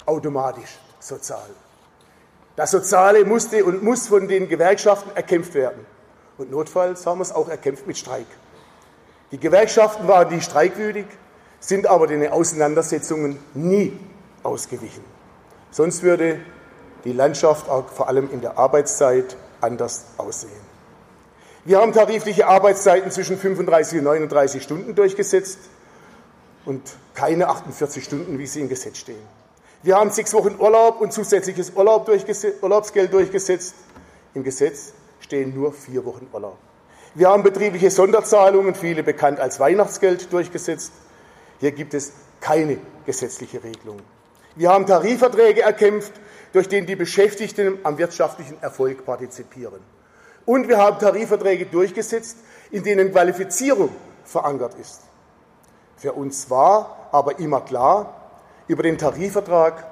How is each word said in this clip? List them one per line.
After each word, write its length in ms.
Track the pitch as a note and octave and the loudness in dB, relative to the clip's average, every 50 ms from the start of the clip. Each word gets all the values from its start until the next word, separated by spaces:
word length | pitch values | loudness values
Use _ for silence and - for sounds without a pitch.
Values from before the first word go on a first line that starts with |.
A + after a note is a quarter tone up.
| _ | _
automatisch 720 | D3+ D#3 D#3 D3+ D3+ C#3+ C3+ C3+ C3 B2 B2 - - - - _ _ _ _ | -4 -4 -2 -4 -4 -4 -4 -4 -4 -6 -10 -16 -20 -20 -20 _ _ _ _
sozial. 480 | - - C3+ B2 - - B2 G#2+ G#2 G#2 G2 - _ _ _ _ _ _ _ _ _ _ _ _ _ _ _ _ _ _ _ | -16 -16 -14 -14 -12 -12 -14 -14 -14 -18 -20 -20 _ _ _ _ _ _ _ _ _ _ _ _ _ _ _ _ _ _ _
Das 160 | - D3+ - | -6 -2 -2
Soziale 540 | F#3+ F3+ - - - F3+ F#3 G3 G3+ G#3+ G3 | -2 -2 0 2 2 4 6 6 6 6 4
musste 400 | F#3+ A3+ A#3 A3+ - A3 G#3+ F#3+ | 4 2 0 -2 0 0 0 2
und 180 | F3+ F3 F#3+ | 2 0 0
muss 260 | G#3 A3 B3 A#3 - - | 0 -2 -2 -2 0 2
von 200 | G3+ G3 F#3 F#3 | 2 2 2 2
den 200 | G3 F#3 F#3 D3+ | 0 -2 0 -2
Gewerkschaften 640 | D#3+ D#3 E3 F#3 G#3 G3+ - G#3 G3+ G3 - F#3+ - | -2 0 2 2 2 2 2 2 2 2 -2 -8 -8
erkämpft 380 | F3+ E3+ - F3+ E3 - - - | -8 -2 -2 -2 -2 -2 -2 -2
werden. 320 | C#3+ C3 A#2+ G#2+ - - - _ _ _ _ _ _ _ _ _ | -2 -2 -2 -4 -10 -16 -20 _ _ _ _ _ _ _ _ _
Und 140 | - C3+ C3 | -16 -14 -8
notfalls 560 | C3 D3+ D#3 D3+ - F#3 F3+ F3+ F3+ F3+ - | -8 -8 -8 -4 -2 -2 -2 -2 -4 -6 -6
haben 120 | E3 F3 F#3 | -4 -4 -4
wir 40 | |
es 100 | F#3 F3+ | -6 -4
auch 160 | - D#3+ D#3 E3+ | -4 -4 -4 -4
erkämpft 380 | D#3+ C#3 - C#3 C#3 - - | -8 -6 -6 -6 -6 -6 -10
mit 100 | - - | -12 -12
Streik. 300 | - - B2+ B2+ B2 A#2 - - - _ _ - - _ _ _ _ _ _ _ _ _ _ _ _ _ _ | -12 -10 -10 -10 -10 -12 -14 -20 -20 _ _ -20 -20 _ _ _ _ _ _ _ _ _ _ _ _ _ _
Die 80 | - B2+ | -10 -6
Gewerkschaften 680 | B2+ E3 E3 G3 A3+ - - A#3 G#3+ G#3+ - - F#3 | 0 2 4 4 4 4 4 2 2 2 0 -2 2
waren 280 | F3 G3+ F3+ F3 D#3 E3+ | 4 4 4 4 4 0
nie 80 | E3 | -4
streikwütig, 640 | - - - D3 D#3+ F#3 F#3+ G#3 G#3+ G#3+ G3 G#3 G3 G3 - - _ _ _ _ _ _ _ _ | -6 -2 0 0 0 0 -2 -4 -8 -6 -6 -8 -10 -12 -18 -20 _ _ _ _ _ _ _ _
sind 260 | - - G3 G3 G3 | -6 -4 -2 0 2
aber 220 | F#3+ F#3+ E3+ D#3+ D3 | 2 4 4 4 2
den 200 | D3+ D3 D3 D3 | 0 -2 -2 0
Auseinandersetzungen 1120 | C#3+ D#3+ E3+ E3 D#3 D3+ D3+ D3 D3+ E3 D#3+ D#3+ D#3+ D3+ - - D#3+ D#3 D3+ C#3+ C#3+ C3+ - - - | 0 0 -2 -2 -2 -2 -2 0 0 -2 -2 -2 -4 -6 -4 -6 -4 -4 -4 -6 -6 -10 -14 -14 -10
nie 440 | C3 D#3+ F3+ F#3+ G#3 F#3+ - - - - - - - - _ _ _ | -6 -2 0 0 0 0 -2 -6 -12 -18 -20 -20 -20 -20 _ _ _
ausgewichen. 600 | - B2 B2 - - - B2+ A#2 A#2 G2+ - - - - - _ _ _ _ _ _ _ _ _ _ _ | -8 -8 -8 -8 -10 -12 -12 -14 -14 -16 -18 -20 -20 -20 -20 _ _ _ _ _ _ _ _ _ _ _
Sonst 320 | - - - F3 E3+ - | -2 -2 -2 -2 -2 0
würde 380 | F3 F3+ F3 E3 E3 E3 D#3+ D#3 - - - - - - - - - - - - - | 0 2 2 2 2 -2 -2 -4 -10 -16 -20 -20 -20 -20 -20 -20 -20 -20 -20 -12 -8
die 80 | A#2+ | -6
Landschaft 560 | B2 B2 C3+ D3+ D#3 - - D#3+ D3+ D3+ - - | 0 2 2 0 2 2 2 2 2 0 -2 -4
auch 200 | C#3 C3 C3 - | -4 -4 -4 -6
vor 200 | - - C3 C3 | -6 -6 -4 -2
allem 220 | C3 C3+ C3+ C#3 | 0 -2 -2 -2
in 80 | C#3 B2 | -8 -10
der 180 | A#2+ - - - | -10 -6 0 0
Arbeitszeit 800 | B2+ C3+ D3 D3 C#3+ - - - D3 B2+ B2+ C3 B2+ - - - - - - _ | 2 2 2 2 0 0 -2 0 2 2 2 0 -2 -4 -10 -18 -20 -20 -10 _
anders 460 | - A#2 B2 A#2 B2 A#2 - - - - - | -6 -6 -4 -6 -6 -8 -8 -12 -16 -14 -12
aussehen. 340 | - - G#2 A2+ - - G#2+ G#2 G2+ G2+ - - _ _ _ _ _ _ _ _ _ _ _ _ _ _ _ - - _ | -12 -10 -10 -12 -14 -14 -16 -20 -20 -20 -20 -20 _ _ _ _ _ _ _ _ _ _ _ _ _ _ _ -20 -14 _
Wir 140 | D#3 F#3+ F#3+ | 2 4 4
haben 120 | A3+ A3+ | 4 4
tarifliche 540 | - A3 G#3+ - A3 G#3+ - G#3 G3 F#3 - | 4 4 4 4 2 -2 -4 0 0 2 4
Arbeitszeiten 640 | - F#3+ F#3+ G#3+ G3+ F#3+ G3 - G3 F3 F#3+ F#3+ F#3+ | 6 6 6 6 4 4 4 4 4 4 4 2 -2
zwischen 260 | - F#3+ F3+ D#3+ F#3 | -6 -6 -6 -6 -6
fünfunddreißig 600 | F#3 - F#3+ F#3+ F3 F#3 F3 E3 D#3+ D#3 E3 E3+ D#3+ | -4 -4 -4 -4 -2 0 2 2 2 2 0 -2 -2
und 60 | C#3 | 0
neununddreißig 580 | C#3+ D3+ D#3 D#3 C#3+ C#3+ D3 C#3 C3 C3+ C3 | 0 0 0 -2 0 2 2 2 2 -2 -6
Stunden 320 | - - D3 E3+ - B3 F#3+ | -10 -10 -10 -10 -10 -2 0
durchgesetzt 640 | G3 G3+ F#3+ F#3+ - G3 - - F#3 F#3+ - - - - - _ _ _ _ _ _ - - - - _ _ _ _ _ _ _ _ _ | 2 2 2 0 -2 -2 0 0 -2 -2 -4 -10 -18 -20 -20 _ _ _ _ _ _ -20 -20 -20 -20 _ _ _ _ _ _ _ _ _
und 160 | C#3 C3+ C3 - - - - _ _ | -10 -10 -10 -12 -16 -20 -20 _ _
keine 360 | _ - C#3+ D#3 E3 E3 F3+ D#3 | _ -4 -2 -2 0 0 0 0
achtundvierzig 560 | D3+ - - C#3+ B2+ - D3 C#3 - C3+ - | -2 -4 -8 -12 -8 -8 -8 -6 -6 -12 -10
Stunden, 340 | - C#3+ C#3+ - E3 D3 C3 | -10 -10 -10 -8 -8 -10 -10
wie 80 | C#3+ | -10
sie 140 | B2+ - D3+ | -10 -10 -8
im 100 | C#3+ B2+ | -8 -8
Gesetz 260 | C3 - - G#2+ - | -8 -10 -10 -14 -16
stehen. 260 | - - - A#2 G#2+ G#2+ G#2+ _ _ _ _ _ _ _ _ _ _ | -16 -18 -18 -18 -20 -20 -20 _ _ _ _ _ _ _ _ _ _
Wir 140 | - F#3 F#3 | 0 2 4
haben 140 | G3+ G#3+ G#3 | 4 2 2
sechs 220 | G3+ A3+ G#3+ - | 0 -4 -4 0
Wochen 240 | G#3+ A3 F3+ G#3 G3+ F3 | 0 0 0 0 0 2
Urlaub 440 | F#3+ G#3+ A#3 A3+ A3+ A3+ A3+ A3+ | 4 4 6 6 6 4 2 0
und 100 | A3 G3 | -4 -4
zusätzliches 600 | - G#3+ G3+ - G3+ F#3 F#3+ F#3 - F3 F3 - - | -4 -6 -2 0 0 0 0 -2 -6 -6 -8 -4 0
Urlaub 300 | G3 F#3+ A3 A3 G#3+ - | 2 4 4 4 4 2
durchgese-, 480 | A3 G#3 F#3+ G3 - G3+ - - G#3 G3 - | 2 0 0 0 -4 -6 -4 -4 -6 -4 -4
Urlaubsgeld 500 | - F3+ G3+ G#3+ G#3 - - G#3 F#3+ F3+ | -2 0 2 0 0 0 0 0 0 2
durchgesetzt. 640 | F#3+ F#3+ F#3 F#3 F#3+ F#3+ - - F#3 F3 - - - - _ - _ - - _ _ _ _ _ | 2 2 2 2 -2 -4 -2 -2 -2 -4 -4 -10 -18 -20 _ -20 _ -20 -20 _ _ _ _ _
Im 100 | - C#3 | -12 -8
Gesetz 520 | B2+ C3+ C3+ - C#3+ D#3+ - - - - - _ _ _ _ _ | -8 -8 -2 -2 -2 -2 -2 -8 -18 -20 -20 _ _ _ _ _
stehen 340 | - - D3 C#3 C3+ C3 C3 | -12 -6 -6 -4 -4 -4 -4
nur 200 | C3+ C#3 D3+ C#3+ | -4 -4 -6 -6
vier 320 | - - B2+ B2+ B2+ B2 | -8 -14 -10 -8 -8 -8
Wochen 200 | B2 G#2+ A#2+ C3 B2+ | -8 -12 -14 -16 -16
Urlaub. 240 | - G#2+ G2+ G2+ F#2 - _ _ _ _ _ _ _ _ - - - | -14 -14 -12 -14 -16 -20 _ _ _ _ _ _ _ _ -20 -14 0
Wir 140 | D3+ F3+ F#3 | 4 6 6
haben 140 | G3+ G3+ | 6 6
betriebliche 480 | F#3+ G3 G3 G3 G#3 G#3 F3 F3+ F#3 F#3 | 6 4 2 2 0 -2 2 2 2 4
Sonderzahlungen, 840 | - F3+ F#3 F#3+ G#3+ A3 G#3+ - A3 G#3 F#3+ G3 G3 F#3+ G3 F#3+ F3 | 6 4 4 6 4 2 4 4 6 6 6 6 6 4 2 0 -2
viele 280 | - - E3+ E3 D#3 | -4 -6 -4 -4 -2
bekannt 380 | D3+ D3+ C#3+ - D3+ C#3+ C#3+ C3+ | -2 -2 0 0 0 0 0 -2
als 200 | C3+ B2 - - | -4 -6 -2 0
Weihnachtsgeld, 720 | C3+ D3 F3+ G#3 G3+ G3 - - - F#3+ F3+ F3 F3 - | 2 2 2 2 0 -2 -2 0 0 0 0 -2 -4 -4
durchgesetzt. 600 | F3 F3 E3 - - - - E3+ D#3+ D3+ - - - _ _ _ _ _ _ _ _ _ _ _ _ _ | -4 -4 -4 -6 -8 -8 -8 -8 -8 -8 -12 -16 -20 _ _ _ _ _ _ _ _ _ _ _ _ _
Hier 120 | C3 C#3+ | -4 -4
gibt 200 | C#3 C#3 D3+ D3+ | -4 -4 -8 -8
es 200 | - C#3+ C3+ - - - - _ _ _ | -8 -8 -8 -10 -14 -20 -20 _ _ _
keine 380 | - - D3+ D#3+ D#3 D3 C3 - - - - - - | -4 -2 0 0 0 -2 -4 -6 -8 -16 -20 -12 -10
gesetzliche 580 | - B2 - C3 A2+ - - B2 - - A#2+ | -10 -8 -8 -8 -10 -10 -14 -16 -16 -14 -16
Regelung. 380 | A#2 A#2 A2 - - A2 G#2 G2+ - _ _ _ _ _ _ _ _ _ _ | -14 -16 -18 -18 -18 -18 -18 -20 -20 _ _ _ _ _ _ _ _ _ _
Wir 140 | D#3 E3 F3 | 0 4 4
haben 160 | F#3+ G3 F#3+ | 4 4 4
Tarifverträge 760 | G3 F#3+ E3 D#3 G#3+ B3 A#3+ B3 A#3+ G3+ G3+ A3+ G#3+ G#3 G3+ | 4 2 2 4 0 2 2 2 2 4 4 4 6 6 4
erkämpft, 500 | F#3+ G#3+ G#3 - G#3+ G#3 G#3 G#3 G3+ - - - - - - - - _ | 2 2 2 4 2 2 2 0 -6 -10 -16 -20 -20 -20 -20 -20 -16 _
durch 160 | - F#3 F3 - | 0 0 0 2
den 180 | G3 G3+ F3+ | -2 -4 -2
die 80 | E3 G3 | -4 -6
Beschäftigten 840 | F#3 F3 E3+ - - G3 G#3+ G3+ - A3 - - - G3+ G3 F#3+ F#3+ | -6 -6 -2 2 2 2 2 2 -4 -10 -8 -4 -4 -2 -2 -4 -4
am 160 | - D#3 D3 D3 | -6 -6 -2 -2
wirtschaftlichen 640 | E3+ E3+ - - D#3+ D3+ - - D#3+ C3+ D3+ - | -4 -4 -2 -2 -4 -4 -4 -10 -18 -18 -14 -12
Erfolg 420 | - C3 - - C3 C3 C3+ C3+ - | -12 -10 -4 -2 -2 -2 -2 -6 -8
partizipieren. 760 | - B2 B2 B2+ A#2+ - - A#2 - _ A#2+ A#2+ G#2+ F#2+ F#2+ - _ _ _ _ _ _ _ _ _ _ _ _ | -10 -10 -10 -10 -14 -16 -20 -20 -20 _ -18 -18 -18 -18 -20 -20 _ _ _ _ _ _ _ _ _ _ _ _
Und 220 | - A#3+ C4 A#3+ G#3+ | 0 0 0 2 2
wir 100 | A#3 G#3 | 4 4
haben 220 | G3+ G#3 G#3 G#3 | 4 4 2 2
Tarifverträge 640 | G#3+ G3+ F#3 G3+ A3 - G#3 G3 F#3 G3 F#3+ F3 F3+ | 0 0 0 0 -2 -2 -2 0 0 0 -2 -2 -4
durchgesetzt, 720 | E3+ E3 E3+ F#3+ G3 F#3+ A3+ A3 - A3+ A3+ A3+ - - - _ _ - - - _ | -4 0 0 0 0 -2 -6 -6 -6 -6 -8 -8 -10 -18 -20 _ _ -20 -20 -16 _
in 140 | - G3+ F3+ | -10 -6 -4
denen 260 | G#3 G#3 F#3+ F#3+ F#3+ | 0 2 2 2 2
Qualifizierung 800 | - F#3 F3 F3+ F3 F3 F#3+ - - - B3+ C#4 C4+ G3+ F3 C#3 - - - - - _ _ | 4 2 2 2 0 -4 -8 -8 -6 -4 -2 0 0 0 0 -2 -4 -10 -20 -20 -20 _ _
verankert 500 | - - E3 - D3 C#3+ C3+ B2 A#2 - | -8 -6 -4 -4 -4 -4 -6 -8 -10 -10
ist. 260 | - - - - - _ _ _ _ _ _ _ _ _ _ _ _ _ _ _ _ _ _ _ | -16 -20 -20 -20 -20 _ _ _ _ _ _ _ _ _ _ _ _ _ _ _ _ _ _ _
Für 160 | _ - C#3 | _ -10 -8
uns 380 | B2 B2+ C#3 C#3 C3+ - - - | -8 -8 -8 -10 -10 -10 -6 -2
war 580 | B2+ C3 C#3+ F3 G3+ G#3+ G#3 - - - - - | 2 4 4 6 4 4 0 -4 -12 -20 -8 -2
aber 300 | - C#3+ C3+ C#3+ C3+ - | 0 0 0 0 -4 -4
immer 220 | E3+ D3+ C#3+ B2 | -4 -4 -4 -4
klar, 520 | - - B2+ A#2+ B2+ D3 F#3 G#3 G#3 - - - - - - - _ _ _ _ _ - | -4 -6 -4 0 2 2 2 2 0 -6 -14 -20 -20 -20 -20 -20 _ _ _ _ _ -4
über 160 | D#3+ C#3 - | -4 -2 0
den 140 | A#3 F3+ - | -2 -2 -2
Tarifvertrag 840 | D#3 C#3+ A#2 C3+ F#3 G3 G3 G3+ G3 E3 F3 E3+ D#3+ E3 D#3+ - - - | -2 -4 -2 -4 -6 -4 -4 -6 -2 0 2 2 2 2 0 -4 -12 -20